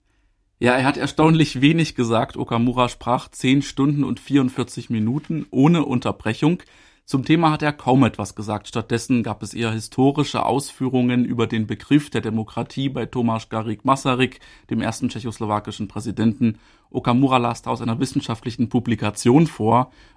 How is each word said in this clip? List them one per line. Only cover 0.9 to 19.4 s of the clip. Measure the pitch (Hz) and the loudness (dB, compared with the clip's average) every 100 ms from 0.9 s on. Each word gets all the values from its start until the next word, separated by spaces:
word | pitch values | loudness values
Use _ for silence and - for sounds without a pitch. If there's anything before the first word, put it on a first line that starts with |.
| 147 | 0
erstaunlich | 147 - 160 160 147 127 | -4 2 4 4 2 2
wenig | 139 165 156 - | 2 4 0 -2
gesagt. | 117 113 123 - | 0 0 -2 -6
Okamura | 120 117 123 123 120 | -4 0 0 0 -2
sprach | - 117 127 - | -2 -2 -2 -4
zehn | - 131 139 | -4 2 2
Stunden | 135 - 139 147 | 0 0 0 0
und | 135 117 | -2 -4
vierundvierzig | - 139 127 127 120 - - | 0 0 2 -2 -6 -8 -6
Minuten | 113 107 143 - 160 - | -2 -2 -2 -4 -8 -4
ohne | - 143 170 - | 4 4 4 0
Unterbrechung. | 123 107 - 107 110 151 180 - _ _ _ - | -2 -2 -4 -6 0 0 0 -6 _ _ _ -4
Zum | 135 120 | -4 2
Thema | 160 160 | 2 4
hat | 151 | 2
er | 151 | -4
kaum | 147 127 131 117 | -4 2 4 4
etwas | - 104 | 0 -8
gesagt. | - 107 107 - | -8 -8 -8 -6
Stattdessen | 120 107 117 - 123 | -8 -4 -4 0 -2
gab | 107 107 | 0 -6
es | 104 | -8
eher | 101 113 | -4 -4
historische | 110 107 - 135 147 139 113 - | -4 -6 2 2 2 -2 -2 0
Ausführungen | 127 139 - 131 127 123 123 120 | -2 -4 -6 -2 0 2 2 0
über | 120 110 | 0 0
den | 113 107 | -2 -4
Begriff | 107 - 147 147 | -6 2 2 2
der | 113 | -4
Demokratie | 110 110 107 - - - 139 | -4 -6 -6 -8 -8 -6 -6
bei | 131 113 | -4 -6
Tomáš | 127 117 113 - | -2 -2 -2 -4
Garrigue | 113 110 107 | -6 -6 -6
Masaryk, | - 135 139 123 127 - - - _ | -2 0 0 0 0 -2 -20 -20 _
dem | 117 | -4
ersten | 113 113 123 | -4 -4 -6
tschechoslowakischen | 110 117 107 107 104 104 - 101 | -6 -10 -8 -4 -4 -4 -10 -8
Präsidenten. | 104 107 95 113 107 117 107 _ _ _ | -8 -8 0 0 2 0 0 _ _ _
Okamura | 131 131 123 135 127 | -4 0 2 4 2
las | 120 117 | 0 -4
da | 120 | -6
aus | 117 | -4
einer | 113 113 | -2 -2
wissenschaftlichen | 135 143 - 113 123 110 113 | -2 -4 -4 -6 -8 -4 0
Publikation | 123 110 110 107 - 120 139 | 0 0 -2 -2 0 4 6